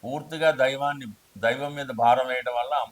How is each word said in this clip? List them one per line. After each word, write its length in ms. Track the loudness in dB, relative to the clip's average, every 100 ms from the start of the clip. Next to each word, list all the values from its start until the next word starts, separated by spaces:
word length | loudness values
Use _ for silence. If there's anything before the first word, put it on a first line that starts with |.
పూర్తిగా 460 | -8 -8 -8 2 2 4
దైవాన్ని, 460 | 2 2 -4 -4 -10 -16 _ -2
దైవం 280 | 0 0 -4 -6
మీద 100 | -8 2
భారం 240 | 4 4 2
వేయడం 220 | -2 -2 -2
వల్ల 160 | 0 -2 -2